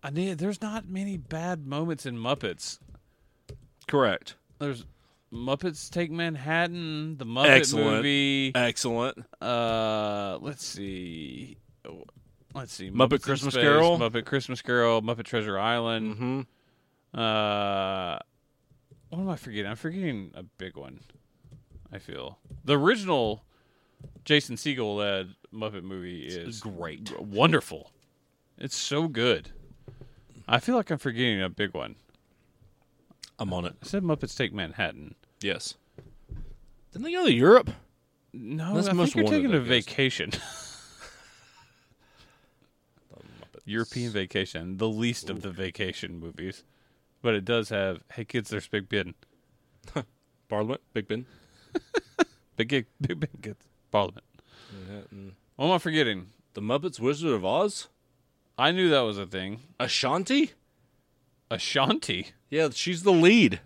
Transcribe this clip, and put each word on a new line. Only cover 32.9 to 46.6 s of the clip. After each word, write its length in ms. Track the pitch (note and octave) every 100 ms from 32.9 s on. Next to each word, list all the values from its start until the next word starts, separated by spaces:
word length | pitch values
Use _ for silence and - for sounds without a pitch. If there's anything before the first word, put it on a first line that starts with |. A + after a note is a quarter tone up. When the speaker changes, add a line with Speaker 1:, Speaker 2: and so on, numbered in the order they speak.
| _ _ _ - -
Speaker 2:
I'm 140 | G2+
on 120 | F2+
it. 120 | F2 -
Speaker 1:
I 60 | -
said 160 | G3+
Muppets 340 | F3+ D3+ B2+ -
Take 160 | A#2
Manhattan. 640 | G2+ E2 - F#2 - D2+ - _ _
Speaker 2:
Yes. 340 | G2+ F#2 - - _ - - - - - - - - - _
Didn't 140 | -
they 80 | C#4+
go 120 | F4 E4+
to 60 |
Europe? 380 | - C#3+ A#3+ - - - _ _ _ _
Speaker 1:
No, 420 | - A2+ D#3 D#3+
Speaker 2:
That's 140 | G#3 G3+
Speaker 1:
I 40 |
Speaker 2:
Most 200 | F3+ -
Speaker 1:
think 40 | -
you're 60 | -
Speaker 2:
Wanted, 100 | D4+
Speaker 1:
taking 180 | C#4
Speaker 2:
I 40 | E3+
Speaker 1:
a 20 |
Speaker 2:
guess. 80 | A#2+ B2 -
Speaker 1:
vacation. 440 | - C3+ - D2+ -
<laughs> 40 | - - - - - - - - - - - _ _ _ _ _ _ _ - _ _ _ _ _ _ _ _
Speaker 2:
The 60 | -
Muppets. 420 | - - - -
Speaker 1:
European 480 | - A2 A2+ B2 A#2+
Vacation, 640 | G#2 F#2 G2+ F#2+ - E2+ F#2+
the 100 | A2
least 420 | G#2+ A#2 A2+ -
of 80 | A2
Speaker 2:
Ooh. 20 |
Speaker 1:
the 100 | G2+
vacation 680 | F2+ F#2+ - F#2+ - F#2 F2
movies. 460 | E2 E2 F#2 -